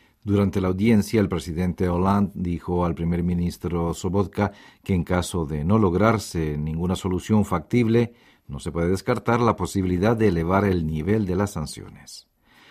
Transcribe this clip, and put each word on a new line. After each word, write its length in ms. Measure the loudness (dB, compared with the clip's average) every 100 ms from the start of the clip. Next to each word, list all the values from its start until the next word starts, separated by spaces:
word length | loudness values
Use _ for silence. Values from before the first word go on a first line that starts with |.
| _ _ 0
Durante 320 | 2 2 2
la 80 | 0
audiencia, 520 | 2 4 4 4 2
el 80 | 2
presidente 580 | 0 -4 -2 -2 0 0
Hollande 440 | 2 2 2 0
dijo 500 | -2 -4 -4 -2 0
al 100 | 0
primer 280 | 0 -2 0
ministro 720 | 0 0 -2 -4 -4 -2 -2
Sobotka 580 | -4 -2 -2 -2 -2 -4 -4 -20 _
que 80 | -2
en 100 | -2
caso 440 | 0 -2 0 -4 -4
de 180 | -2
no 140 | 2 4
lograrse 800 | 4 4 2 0 -2 -4 -4 -4
ninguna 380 | -4 -4 -2 -2
solución 500 | -2 -4 0 2 2
factible, 680 | -2 0 0 2 2 0 -6 _ _ -16
no 120 | -12
se 120 | -6
puede 200 | -2 0
descartar 500 | 0 -2 -2 0 2
la 160 | 2 0
posibilidad 600 | -2 -2 0 2 2 2
de 100 | 2
elevar 380 | 2 2 2 2
el 200 | 0 -2
nivel 380 | -2 0 0
de 100 | 0
las 180 | -2 -2
sanciones. 760 | -4 -10 -12 -18 -20 -20 -20 -20 _ _ _ -20